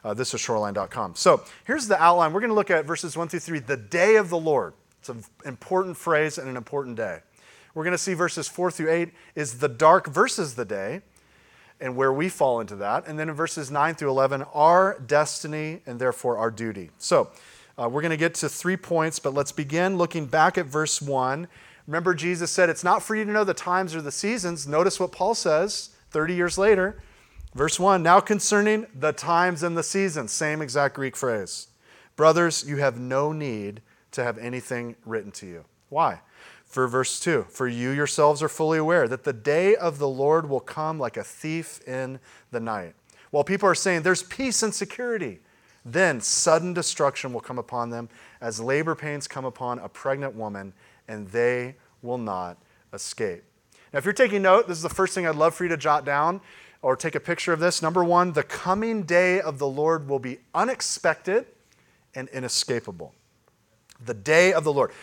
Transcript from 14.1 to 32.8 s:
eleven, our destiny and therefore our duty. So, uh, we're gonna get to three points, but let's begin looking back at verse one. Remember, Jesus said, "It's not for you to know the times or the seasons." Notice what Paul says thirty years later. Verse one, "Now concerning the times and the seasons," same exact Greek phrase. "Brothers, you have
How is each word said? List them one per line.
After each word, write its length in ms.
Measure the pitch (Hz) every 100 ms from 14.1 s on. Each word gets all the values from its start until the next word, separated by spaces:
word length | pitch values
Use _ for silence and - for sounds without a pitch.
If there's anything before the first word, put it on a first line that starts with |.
eleven, 320 | 135 131 135 127
our 440 | 147 160 175 190 - 127
destiny 760 | 147 147 - 156 151 151 170 -
and 120 | 120
therefore 400 | 127 120 127 113
our 120 | 113
duty. 400 | 107 113 98 82 -
So, 320 | - 165 - - - - - -
uh, 100 | 117
we're 140 | 135
gonna 140 | 165 156
get 180 | 165 -
to 120 | 208
three 280 | - 180 185
points, 420 | - 170 160 -
but 160 | 147
let's 180 | 139 139
begin 460 | - 143 160 185 185
looking 280 | 170 170 139
back 300 | 156 165 180
at 100 | 147
verse 360 | 151 156 -
one. 460 | 143 135 127 143 175 - - - -
Remember, 280 | 160 175
Jesus 360 | 165 170 175 165
said, 200 | - 175
"It's 120 | 156
not 200 | 180 214
for 120 | -
you 100 | 220
to 60 | 208
know 140 | 214
the 100 | 196
times 400 | - 180 180 185
or 60 | 165
the 100 | 147
seasons." 560 | - 202 240 180 170 139
Notice 320 | 151 185 185
what 140 | 180
Paul 220 | - 185
says 560 | 220 180 156 202 - - _ _
thirty 240 | 156 160
years 220 | 180 175 175
later. 440 | 202 196 185 - - - _ - -
Verse 240 | 127 151 -
one, 240 | 190 190
"Now 180 | 165 190
concerning 640 | - 208 - 208 208 214 226
the 180 | 131 151
times 500 | 147 147 170 180 165
and 140 | 170 170
the 60 |
seasons," 500 | 156 196 196 151 110
same 300 | - 151 156
exact 320 | 147 139 139
Greek 220 | 139 135 -
phrase. 520 | 131 110 92 - - _ _ - - -
"Brothers, 480 | 156 160 170 - 143
you 120 |
have 200 | 143